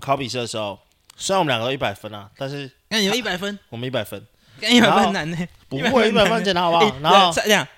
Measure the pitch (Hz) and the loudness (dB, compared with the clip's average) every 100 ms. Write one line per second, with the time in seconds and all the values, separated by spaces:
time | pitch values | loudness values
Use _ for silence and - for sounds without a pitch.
0 | - 139 127 123 117 110 104 95 _ _ | -4 -2 -2 -6 -6 -6 -6 -8 _ _
1 | _ - - 190 156 117 120 135 123 98 | _ -10 -2 0 2 0 -2 -2 -4 -6
2 | 107 104 98 _ 135 143 135 _ _ 220 | -12 -16 -18 _ -10 -8 -12 _ _ -2
3 | 196 233 214 180 202 202 _ 117 127 123 | 0 -2 -4 -6 -8 -10 _ -10 -6 -4
4 | 123 101 - _ _ - 214 240 - 180 | -6 -12 -18 _ _ -10 2 4 6 4
5 | 214 196 156 170 175 - _ 135 165 254 | 2 -2 -6 -6 -8 -12 _ -4 0 2
6 | 220 196 190 226 202 175 175 170 - 131 | 2 2 2 2 0 0 2 2 2 0
7 | 156 190 185 160 208 202 135 | 4 6 6 2 0 0 0